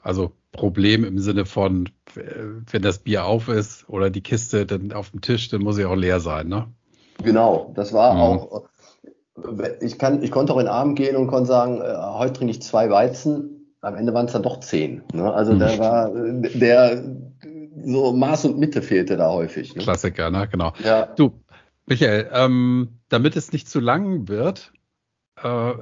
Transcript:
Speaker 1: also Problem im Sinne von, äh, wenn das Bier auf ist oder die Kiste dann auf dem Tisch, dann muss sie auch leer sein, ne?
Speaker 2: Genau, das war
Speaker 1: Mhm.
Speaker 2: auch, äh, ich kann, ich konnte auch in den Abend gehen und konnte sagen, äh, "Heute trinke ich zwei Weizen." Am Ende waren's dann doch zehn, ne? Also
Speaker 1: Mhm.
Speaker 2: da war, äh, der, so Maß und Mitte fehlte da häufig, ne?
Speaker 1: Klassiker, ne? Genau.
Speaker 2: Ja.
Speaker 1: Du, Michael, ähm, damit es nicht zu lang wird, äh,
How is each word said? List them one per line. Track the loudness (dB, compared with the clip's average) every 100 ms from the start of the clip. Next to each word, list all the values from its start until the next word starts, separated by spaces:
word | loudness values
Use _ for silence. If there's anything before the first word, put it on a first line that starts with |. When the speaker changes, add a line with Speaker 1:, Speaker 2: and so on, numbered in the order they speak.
Speaker 1:
also | -6 -4 -4 -8 _
Problem | -4 -4 2 4 4 2
im | -2
Sinne | -2 -2 -2
von, | 0 0 0 -4 _ _ -18
äh, | -16 -14 -14 -14 -6
wenn | -2
das | -2 -2
Bier | -2 -2 0
auf | -2 0
ist | -2 -2 -8 -10
oder | -2 -2
die | -2
Kiste | -4 -4 -2 -2 -2
dann | -4 -6
auf | -10 -12
dem | -10
Tisch, | -2 -2 -2
dann | -4
muss | -2 0
sie | 0
auch | 0
leer | 2 0
sein, | 0 -6 -4
ne? | -6 -8 -14 _ _ _ -6
Speaker 2:
Genau, | 4 6 6 4 -2 -6
das | -2
war | 4 4 6
Speaker 1:
Mhm. |
Speaker 2:
auch, | 4 2 -2 -12 -14 _ _ _ -20 _ _ -18
äh, | -12 -8 -8 -6 -8
ich | -2
kann, | 0 0
ich | 0
konnte | 0 0
auch | 2
in | 0
den |
Abend | 0 0 0
gehen | 0 0
und | 0
konnte | 0 2
sagen, | 2 2 -2
äh, | -4 -6
"Heute | -6 -2 -4
trinke | -2 -4
ich | -4
zwei | -2 2 4
Weizen." | 4 4 0 -2 -2 -4 -14 -20 _
Am | -10 -4
Ende | -2
waren's | 0 0
dann | -2
doch | -4 -6
zehn, | -6 -4 -4 -6 -10
ne? | -4 -2
Also | 0 2
Speaker 1:
Mhm. | 4
Speaker 2:
da | 4 2
war, | 2 2 0 -2
äh, | -4 -4 -4 2
der, | 6 8 6 4 -6 -14 -16 -20 -18 -18 -18 -12 -4
so | 0 2
Maß | 2 2 2 0
und | 0
Mitte | 0 0
fehlte | 0 0 2 2
da | 2
häufig, | 0 -4 -6 -12 -8
ne? |
Speaker 1:
Klassiker, | -2 -2 -2 -4 -2
ne? | -2 -2
Genau. | -2 -4 -2
Speaker 2:
Ja. | 2 2 2 2
Speaker 1:
Du, | 2 2 _ -20 _ _ -4
Michael, | 2 2 2 0
ähm, | 2 4 4 2 0 -2 -8 -2
damit | 2 2 0
es | -4
nicht | -6 -4
zu | -2
lang | 0 0 0 -4 -4
wird, | -2 -2 -4 -12 _ _ _ _ _ _ -12
äh, | -6 -4 -4 -6